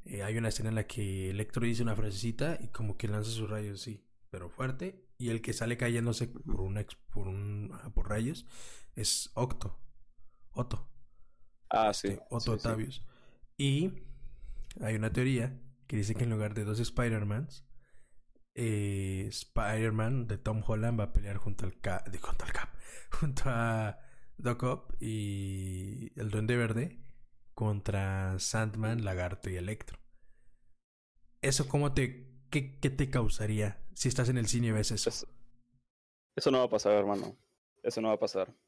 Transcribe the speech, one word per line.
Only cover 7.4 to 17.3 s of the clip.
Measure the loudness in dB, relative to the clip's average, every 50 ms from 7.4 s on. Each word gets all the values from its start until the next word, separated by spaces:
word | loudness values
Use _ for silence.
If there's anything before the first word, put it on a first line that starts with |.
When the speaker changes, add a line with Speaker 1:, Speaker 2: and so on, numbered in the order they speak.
| -4 -4 -4 -4 -6 -8 -10
Speaker 1:
ajá, | -10 -12 0 2
por | 2 2 4
rayos, | 2 0 0 0 -2 -4 -8 -12 -12 -10 -10 -10 -10 -12 -14 -12 -6
es | -2 0 2 2 0 0 -4 0
Octo, | 0 0 2 2 -2 -2 -4 -4 -4 -6 -10 -10 -14 -18 -18 -16 -16 -16 -16 -16 -16 -18 -10 -4
Otto. | -4 -2 -2 -2 -4 -2 -4 -8 -12 -14 -16 -16 -20 -20 -20 -18 _ -20 -20 -20 -20 -6 0
Speaker 2:
Ah, | 2 4 4 4 4
Speaker 1:
Este, | 2 0 -2 -2 -2
Speaker 2:
sí, | -6 -6
Speaker 1:
Otto | -4 -2 0 0 0
Speaker 2:
sí, | 0
sí. | 0 0 0
Speaker 1:
Octavius. | 0 -2 -4 -6 -6 -8 -8 -10 -14 -20 -20 -20 -20 -20 -20 -6
Y | _ 2 2 4 4 2 0 -2 -6 -10 -10 -12 -10 -10 -10 -10 -10 -10 -8 -6 -6 -6 -8 -6 -6
hay | -4 -2 0
una | 0 0 0 2
teoría | 2 2 4 4 2 2 0 -4 -6 -14 -16 -18 _ -10
que | _ -2
dice | 0 0 0 2
que | 2 2
en | 2
lugar | 2 0 0 -2 -2
de | -2 -2
dos | 0 0 0
Spider-Mans, | 0 0 2 2 2 4 2 2 0 0